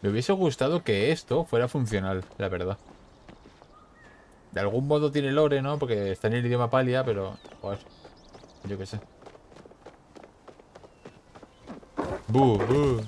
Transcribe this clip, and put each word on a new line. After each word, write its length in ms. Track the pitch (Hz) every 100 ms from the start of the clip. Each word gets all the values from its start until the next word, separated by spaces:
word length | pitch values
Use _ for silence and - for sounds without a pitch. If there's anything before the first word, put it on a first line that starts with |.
Me 80 | 101
hubiese 220 | 107 123
gustado 520 | 196 180 131 135 170
que 280 | 143 101 113
esto 320 | 160 - 139 165
fuera 220 | 117 123
funcional, 560 | 151 120 104 95 92 92 -
la 100 | 98
verdad. 300 | 92 90 101 - - - - - - - - - - - - - - - - -
De 100 | -
algún 260 | 101 113 139
modo 240 | 151 147
tiene 200 | 143 139
lore, 300 | 143 151 139
¿no? 160 | 135 147
Porque 340 | 131 107 98
está 160 | 95 110
en 80 | 120
el 100 | 120
idioma 240 | 120 117
palia, 340 | 131 127 127
pero, 340 | 123 101 95 101 - -
joder, 180 | 98 98 - - - - - - - -
yo 140 | 98 98
qué 80 | 95
sé. 140 | 104 - - - - - - - - - - - - - - - - - - - - - - _ - - - - - - - - - -
Bu, 300 | 120 135 104
bu. 440 | 98 135 143 120